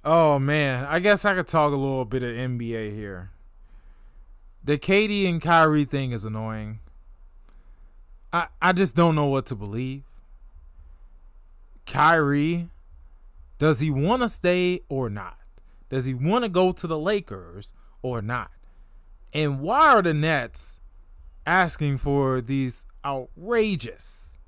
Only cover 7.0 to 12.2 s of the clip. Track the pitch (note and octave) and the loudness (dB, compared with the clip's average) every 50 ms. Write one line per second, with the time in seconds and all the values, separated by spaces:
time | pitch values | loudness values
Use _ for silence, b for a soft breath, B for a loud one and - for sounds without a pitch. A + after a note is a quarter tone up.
7 | - - - - - - - - - - - - - - - _ - - - - | -20 -20 -20 -20 -20 -20 -20 -20 -20 -20 -20 -20 -20 -20 -20 _ -20 -20 -20 -20
8 | - - - - - - - E3+ E3+ - - - E3 F3+ F#3 F3 G3 D3 - E3+ | -20 -20 -20 -20 -14 -4 -4 -4 -4 -4 -6 0 2 2 4 4 2 2 4 4
9 | E3+ E3+ D#3+ D3+ D3 C#3 C#3 C3+ B2 - C3 G2 G#2 G2+ G#2 A#2 B2+ C3 C3+ C#3 | 4 4 4 2 2 2 0 -2 -2 -4 -10 -8 -8 -8 -6 -6 -6 -6 -10 -12
10 | C3 - - - - - - - - - - - - - - - - - - - | -16 -20 -20 -20 -20 -20 -20 -20 -20 -20 -20 -20 -20 -20 -20 -20 -20 -20 -20 -20
11 | - - - - - - _ - - - - - - - - - - - - C#3+ | -20 -20 -20 -20 -20 -20 _ -20 -20 -20 -20 -20 -20 -20 -20 -20 -16 -6 2 4
12 | D3 D#3+ E3+ D#3+ | 6 6 6 6